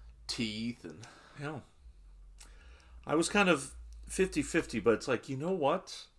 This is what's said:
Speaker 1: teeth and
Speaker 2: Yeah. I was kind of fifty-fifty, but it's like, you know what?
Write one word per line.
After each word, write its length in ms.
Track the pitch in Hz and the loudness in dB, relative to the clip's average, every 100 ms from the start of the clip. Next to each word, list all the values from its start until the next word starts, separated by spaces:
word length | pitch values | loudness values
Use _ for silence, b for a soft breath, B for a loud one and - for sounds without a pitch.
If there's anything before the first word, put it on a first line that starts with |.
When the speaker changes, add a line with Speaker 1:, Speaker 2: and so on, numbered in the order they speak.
| b - - | b -16 -8
Speaker 1:
teeth 560 | - 110 107 117 117 | -2 -2 -2 -4 -4
and 160 | 82 78 113 B B - | -12 -12 -16 B B -10
Speaker 2:
Yeah. 180 | 143 147 - - - - - - - - b b b b b b - | -8 -8 -12 -20 -20 -20 -20 -20 -20 -20 b b b b b b 0
I 80 | 151 | 2
was 120 | 165 | 4
kind 220 | 208 185 | 4 6
of 220 | 147 135 - - - - | 4 0 -12 -14 -14 -6
fifty-fifty, 720 | - 185 160 139 170 - 117 | 0 2 2 2 0 0 2
but 140 | 104 | 4
it's 140 | 107 - | 4 2
like, 200 | 117 - | -2 -2
you 80 | 131 | -4
know 160 | 165 | -2
what? 540 | 190 139 185 - - - | 2 2 0 -4 -14 -14